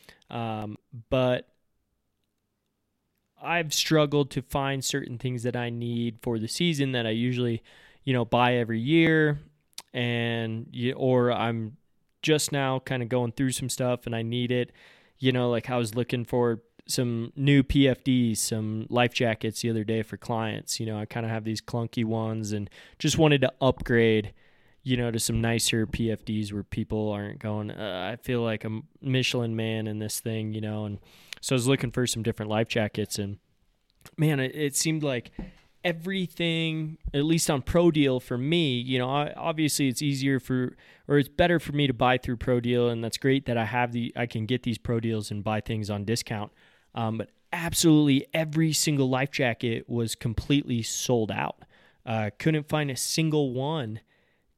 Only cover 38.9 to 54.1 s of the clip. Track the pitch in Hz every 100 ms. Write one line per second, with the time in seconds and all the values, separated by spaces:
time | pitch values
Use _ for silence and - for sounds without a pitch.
38.9 | 131 127 143 147 - 165 160 156 - 139
39.9 | 117 151 139 135 135 - 127 127 - -
40.9 | - - 143 139 - 175 170 - 147 143
41.9 | 117 127 127 - 117 - 123 120 120 120
42.9 | 117 113 - 135 135 135 117 110 123 120
43.9 | 120 117 - 120 113 107 123 127 110 -
44.9 | 117 113 110 101 104 104 107 - 110 101
45.9 | 104 101 113 - 107 104 _ _ _ _
46.9 | - 113 113 101 _ _ - 170 - 170
47.9 | 151 147 135 - 160 156 151 160 147 -
48.9 | 147 131 131 135 - 127 110 120 117 -
49.9 | 117 113 - 123 110 - 143 - 120 110
50.9 | - - 123 107 95 71 - - _ _
51.9 | _ - 110 107 - 160 156 151 156 147
52.9 | 120 - - 160 151 139 120 139 165 113
53.9 | 107 -